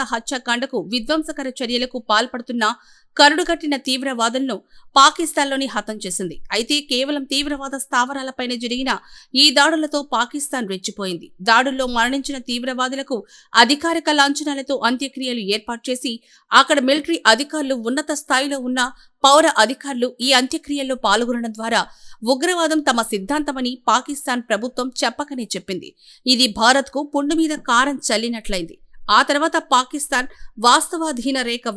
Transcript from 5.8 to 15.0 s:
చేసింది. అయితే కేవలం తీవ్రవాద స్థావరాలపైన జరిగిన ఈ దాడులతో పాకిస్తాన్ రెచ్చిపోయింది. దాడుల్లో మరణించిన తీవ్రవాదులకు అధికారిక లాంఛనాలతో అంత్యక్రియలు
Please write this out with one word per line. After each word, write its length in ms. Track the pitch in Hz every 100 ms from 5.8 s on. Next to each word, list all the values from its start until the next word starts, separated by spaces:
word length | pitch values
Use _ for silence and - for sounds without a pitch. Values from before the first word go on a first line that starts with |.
| 214 214
చేసింది. 320 | 185 180 180 143 - 202
అయితే 200 | 226 294 294
కేవలం 340 | 247 269 294 269
తీవ్రవాద 440 | 277 285 277 277 269 -
స్థావరాలపైన 680 | 254 254 277 262 254 247 240
జరిగిన 280 | 240 247 262 202 - - - 254
ఈ 20 | 294 269
దాడులతో 420 | 294 320 302 285 285 226
పాకిస్తాన్ 540 | 240 294 - 262 196
రెచ్చిపోయింది. 540 | 190 196 202 190 170 - - 196
దాడుల్లో 360 | 226 262 262 254 233
మరణించిన 420 | 240 277 262 269 247
తీవ్రవాదులకు 680 | 240 254 247 254 269 277 233 - - _ 220
అధికారిక 480 | 240 294 330 330 302 294
లాంఛనాలతో 560 | 277 285 302 277 269 262 226
అంత్యక్రియలు 540 | 247